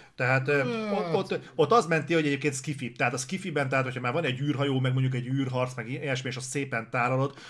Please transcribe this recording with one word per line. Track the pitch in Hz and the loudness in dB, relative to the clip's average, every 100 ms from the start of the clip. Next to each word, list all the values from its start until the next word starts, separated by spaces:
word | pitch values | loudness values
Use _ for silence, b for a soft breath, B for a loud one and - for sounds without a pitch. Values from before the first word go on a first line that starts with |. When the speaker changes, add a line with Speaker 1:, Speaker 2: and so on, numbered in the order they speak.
| B | B
Speaker 1:
Tehát, | - 127 131 131 | -2 2 4 4
ö, | 143 131 233 214 | 2 2 -2 -2
Speaker 2:
Hát. | 202 175 | -2 2
Speaker 1:
ott, | 165 190 | 0 0
ott, | 180 - | -4 -2
ott | - 147 | 2 6
az | 233 160 | 6 6
menti, | 165 135 | 2 2
hogy | 165 151 | 2 2
egyébként | 139 147 | 2 0
skifi. | 131 - 131 120 | -2 -4 -6 -6
Tehát | - 127 | -2 0
a | 127 | 0
skifiben, | - 185 185 147 135 | -4 -6 -4 -2 0
tehát | 135 | 0
hogyha | 127 123 | 0 -2
már | 123 | -2
van | 143 | 0
egy | 156 127 | 0 -2
űrhajó, | 147 139 143 131 | 0 0 2 2
meg | 131 | 2
mondjuk | 131 131 | 2 0
egy | 127 123 | 0 -2
űrharc, | 135 131 127 127 | -2 0 0 -2
meg | 127 113 | -4 -8
ilyesmi, | 143 156 127 131 | -6 -4 -4 -4
és | 123 | -6
azt | 127 | -6
szépen | 147 135 120 110 | -6 -4 -6 -4
tálalod, | 127 120 127 139 - | -2 0 2 0 -4